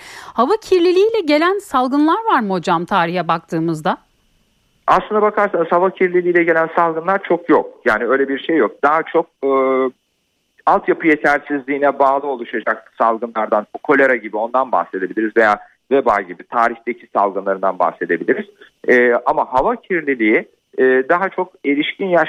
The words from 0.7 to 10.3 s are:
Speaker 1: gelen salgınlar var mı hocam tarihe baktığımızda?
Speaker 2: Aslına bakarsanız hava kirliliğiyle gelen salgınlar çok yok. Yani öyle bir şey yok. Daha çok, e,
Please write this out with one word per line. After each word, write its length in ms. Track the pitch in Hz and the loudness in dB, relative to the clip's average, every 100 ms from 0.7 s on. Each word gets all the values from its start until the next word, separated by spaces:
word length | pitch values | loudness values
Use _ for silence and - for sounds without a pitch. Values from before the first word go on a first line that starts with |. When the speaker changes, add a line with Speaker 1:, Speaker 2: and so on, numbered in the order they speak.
| 370 349 359 440 453 | 2 2 2 2 0
Speaker 1:
gelen 340 | 311 302 339 403 | 0 0 2 -2
salgınlar 640 | - 262 254 285 311 403 453 | -2 -2 0 2 2 0 0
var 80 | 302 | 0
mı 140 | 202 | 0
hocam 300 | 185 190 165 | -2 0 -2
tarihe 440 | 175 196 170 180 165 | 0 -2 0 -2 -2
baktığımızda? 720 | 165 - 165 165 156 165 - _ _ _ _ _ _ _ _ - | -4 -4 -4 -2 -2 -4 -6 _ _ _ _ _ _ _ _ 0
Speaker 2:
Aslına 360 | 175 - 214 | 0 2 0
bakarsanız 440 | 208 208 202 190 165 | 0 0 0 0 0
hava 200 | 175 185 | 2 0
kirliliğiyle 540 | 185 185 180 175 175 | 0 0 2 2 2
gelen 240 | 170 165 160 175 | 2 2 0 0
salgınlar 460 | 165 160 170 196 | 0 0 -2 -4
çok 260 | - 170 - | -2 -2 2
yok. 320 | 127 - - | 2 0 -4
Yani 200 | 120 107 | -2 0
öyle 240 | 117 135 135 | 0 0 0
bir 100 | 135 | -4
şey 180 | - 160 | -2 0
yok. 260 | 104 - | 0 0
Daha 200 | 143 160 | 0 0
çok, 240 | 156 165 170 _ | 0 -2 -2 _
e, 60 | 139 135 131 131 131 - _ _ _ | -2 0 0 0 -2 -6 _ _ _